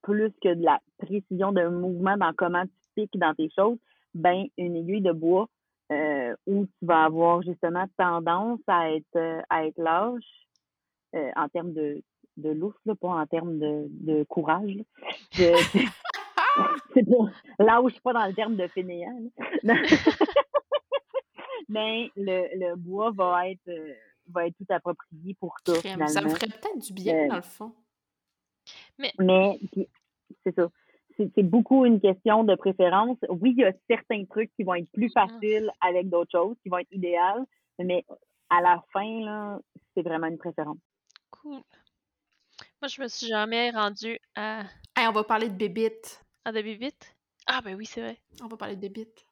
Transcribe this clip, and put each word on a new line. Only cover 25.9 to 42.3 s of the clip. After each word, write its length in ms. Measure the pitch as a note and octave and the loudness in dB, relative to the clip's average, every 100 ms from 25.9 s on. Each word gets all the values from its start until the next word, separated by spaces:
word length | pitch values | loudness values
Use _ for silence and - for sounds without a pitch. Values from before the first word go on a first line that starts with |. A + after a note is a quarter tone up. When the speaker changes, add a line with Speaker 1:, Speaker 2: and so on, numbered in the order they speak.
| F3+ D3+ | -4 -2
Speaker 2:
ça 140 | D3+ | 0
me 60 | D#3 | -2
Speaker 1:
finalement. 20 | |
Speaker 2:
ferait 120 | D#3 A3+ | -2 -6
peut-être 300 | - G#4 F4+ | -8 -10 -10
du 140 | G#3+ | -12
bien, 320 | F#3 F#3 D#3+ | -8 -2 0
Speaker 1:
Euh, 40 | C#4+ | 0
Speaker 2:
dans 80 | F#3+ | -2
le 60 | |
fond. 300 | - - A3 _ _ _ _ _ _ _ _ _ - - - - | -8 -18 -20 _ _ _ _ _ _ _ _ _ -20 -20 -20 -10
Speaker 3:
Mais 140 | C#4 - | -10 0
Speaker 1:
Mais, 400 | F#3 F#3 G3 F#3+ G3 | 4 6 4 0 -6
puis, 160 | - - _ _ _ _ - | -6 -8 _ _ _ _ -8
c'est 100 | F#3+ | -4
ça. 140 | F3+ E3+ _ _ _ _ - | 0 -2 _ _ _ _ -4
C'est, 140 | G#3 | 0
c'est 80 | - | 2
beaucoup 420 | F#3 A3+ A#3 C4+ B3 | 4 4 6 6 6
une 140 | A3 | 6
question 440 | G3 F#3+ A3+ G#3+ | 4 2 2 4
de 100 | A3 | 4
préférence. 600 | F3+ G3 F#3+ F3+ F#3+ A#3 B3 - | 2 0 2 4 4 2 -4 -6
Oui, 260 | F3+ A#3 B3 | 0 2 4
il 60 | |
y 20 | |
a 80 | G#3 F#3+ _ | 2 0 _
certains 360 | A3+ - A3 | -2 -2 -6
trucs 260 | F#3+ G#3+ A3 - | -4 -6 -6 -4
qui 80 | |
vont 100 | F#3 | -2
être 160 | F3 E3+ | -2 -4
plus 140 | - A#3 | -2 0
Speaker 3:
Mm-hmm. 140 | A#3+ G3 A3+ | 2 0 0
Speaker 1:
faciles 300 | G#3+ G#3+ A3 - | -2 0 -2 -2
avec 280 | F3+ F3+ F#3 | 0 0 0
d'autres 240 | F3 F3 | -2 0
choses, 240 | F3+ F3+ A#3+ | 0 0 -4
qui 60 | F#3+ | -6
vont 100 | F3+ | -6
être 140 | F3+ | -6
idéales, 520 | G3 F3+ F3 F3+ G#3+ C4 _ _ - | -6 -2 2 2 0 -6 _ _ -8
mais 260 | F3+ F3+ - - _ _ _ | -2 -2 -4 -20 _ _ _
à 100 | F3 | 2
la 220 | F3+ F3 _ | 4 2 _
fin, 280 | G3 G#3+ A3+ | -6 -6 -8
là, 340 | G#3+ G#3+ G#3 G3+ _ _ _ | -8 -8 -10 -12 _ _ _
c'est 80 | - | -6
vraiment 240 | E3+ D#3+ D#3+ | -4 -4 -4
une 120 | E3 | -6
préférence. 400 | F3 D#3+ D3+ E3 _ _ _ - _ | -8 -8 -8 -10 _ _ _ -20 _
Speaker 3:
Cool. 300 | - D4 C4+ _ _ _ _ _ _ _ | -20 -18 -18 _ _ _ _ _ _ _